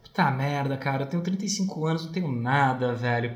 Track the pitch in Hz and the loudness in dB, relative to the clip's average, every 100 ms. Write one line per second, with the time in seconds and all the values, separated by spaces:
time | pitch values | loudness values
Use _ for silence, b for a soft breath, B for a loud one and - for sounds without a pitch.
0 | - - 147 131 143 143 135 135 139 135 | -6 0 2 2 0 0 -2 -2 -2 -2
1 | 139 175 175 190 202 - 190 165 156 165 | -2 -2 -2 -2 -2 -2 -2 -2 -2 -2
2 | 165 180 160 120 123 143 135 123 123 113 | -2 -4 -2 0 2 4 4 2 0 0
3 | 123 120 120 | 0 0 -2